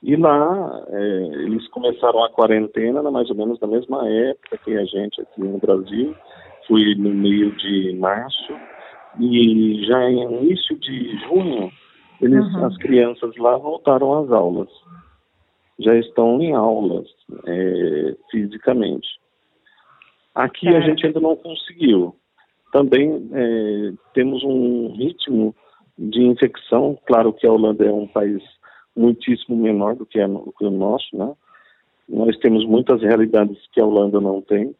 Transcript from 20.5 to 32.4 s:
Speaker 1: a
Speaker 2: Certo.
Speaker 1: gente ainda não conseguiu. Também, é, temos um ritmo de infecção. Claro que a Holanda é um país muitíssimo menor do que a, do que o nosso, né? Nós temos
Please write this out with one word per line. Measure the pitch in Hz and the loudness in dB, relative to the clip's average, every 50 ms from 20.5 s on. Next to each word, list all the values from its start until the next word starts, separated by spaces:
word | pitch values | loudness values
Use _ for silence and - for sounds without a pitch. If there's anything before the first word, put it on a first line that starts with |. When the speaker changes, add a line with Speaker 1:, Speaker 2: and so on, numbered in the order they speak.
| - - - 170 | -4 -4 2 4
Speaker 1:
a | 170 | 4
Speaker 2:
Certo. | 165 147 | 4 4
Speaker 1:
gente | 156 156 156 - | 2 0 0 -2
ainda | 156 151 160 | -2 -2 0
não | 156 160 160 | 0 0 -2
conseguiu. | 160 - 170 165 - - - 175 170 170 139 110 95 90 85 - _ _ _ _ _ _ _ _ _ _ _ - | -2 -6 -14 -14 -14 -14 -16 -10 -2 2 2 4 4 2 -2 -4 _ _ _ _ _ _ _ _ _ _ _ 2
Também, | 139 143 131 127 127 143 151 156 151 - - - | 2 4 4 4 2 2 2 -2 -4 -8 -8 -4
é, | 139 123 117 113 113 107 104 107 101 104 101 92 - _ _ _ | -2 -2 0 0 -2 -2 -2 -4 -4 -4 -6 -8 -10 _ _ _
temos | 131 127 131 135 127 131 | 0 0 0 -2 -4 -4
um | 139 135 131 123 123 123 120 120 113 - | -2 -2 0 0 0 -2 -2 -4 -6 -8
ritmo | 104 123 151 175 _ - - 131 110 110 110 113 _ _ _ _ _ _ _ _ - | -6 -6 -6 -6 _ -8 -2 0 0 0 0 -2 _ _ _ _ _ _ _ _ -10
de | 113 107 107 113 123 | -10 -6 0 2 4
infecção. | 123 123 117 - 123 - - - - - 117 143 143 143 - _ | 4 4 4 2 0 0 -4 -6 -2 0 0 2 0 -2 -6 _
Claro | - 120 117 113 117 110 | 2 2 4 4 2 0
que | - - | 2 2
a | 117 113 | 4 4
Holanda | 110 110 107 107 107 107 | 4 4 2 2 2 2
é | 104 104 | 2 2
um | 104 104 | -2 -4
país | 101 _ 110 104 101 104 98 - - _ _ _ - - _ _ _ _ | -4 _ -2 -2 -2 -2 -6 -8 -14 _ _ _ -20 -20 _ _ _ _
muitíssimo | - 117 120 117 117 - - 123 117 - _ 127 | 2 2 2 2 2 0 -2 -2 -2 -2 _ -4
menor | 113 113 110 107 101 98 104 113 | 0 0 0 0 0 0 -2 -4
do | 127 113 | -6 -10
que | _ - 113 | _ -2 -2
a, | 101 | 0
do | 98 98 98 - - - _ | 0 -2 -6 -8 -14 -10 _
que | 104 | -4
o | 101 | -2
nosso, | 98 95 98 101 120 131 - - - | -2 -2 -2 -2 -2 -2 -4 -8 -8
né? | 101 95 123 147 _ _ _ _ - _ _ _ _ _ _ _ _ _ _ | -6 -6 -6 -8 _ _ _ _ -20 _ _ _ _ _ _ _ _ _ _
Nós | - 110 110 117 110 | -4 0 0 0 0
temos | - | 2